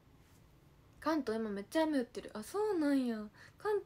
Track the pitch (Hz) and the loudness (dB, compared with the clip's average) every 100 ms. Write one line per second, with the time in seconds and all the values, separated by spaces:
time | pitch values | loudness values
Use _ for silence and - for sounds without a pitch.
0 | - - - - - - - - - - | -20 -20 -20 -20 -20 -20 -20 -20 -20 -6
1 | 294 320 247 226 220 202 202 320 311 285 | 0 0 0 -2 -2 -6 -2 0 2 2
2 | 240 202 - 214 214 392 427 359 285 277 | 0 -6 -10 -10 -6 -2 0 2 4 4
3 | 247 220 214 - - - 415 403 | 2 -2 -6 -14 -20 -6 0 0